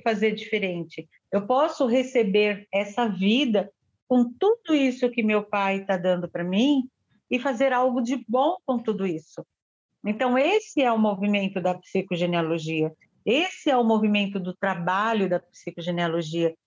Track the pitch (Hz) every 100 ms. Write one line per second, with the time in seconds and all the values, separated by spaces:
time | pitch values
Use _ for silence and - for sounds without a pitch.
0 | 233 214 214 214 - 214 185 175 165 -
1 | 160 _ - 202 202 254 320 320 262 247
2 | 254 254 202 208 208 202 - 196 202 208
3 | 233 180 190 240 285 208 - _ _ _
4 | - 254 240 - 392 466 - 302 269 247
5 | 247 240 214 208 208 202 196 196 196 185
6 | 180 180 175 170 175 190 269 285 254 _
7 | _ _ - 247 269 233 269 247 254 247
8 | 233 262 - 240 294 370 - 247 226 196
9 | 190 160 - - - _ _ _ _ _
10 | 202 214 254 247 302 427 - - 254 226
11 | 214 196 208 202 196 196 180 180 - 190
12 | 196 175 175 175 160 165 156 160 156 156
13 | _ _ - 262 359 - 311 254 226 220
14 | 214 208 196 196 180 180 190 175 170 185
15 | 220 220 185 175 - - - 175 165 175
16 | 170 165 156 170 165 160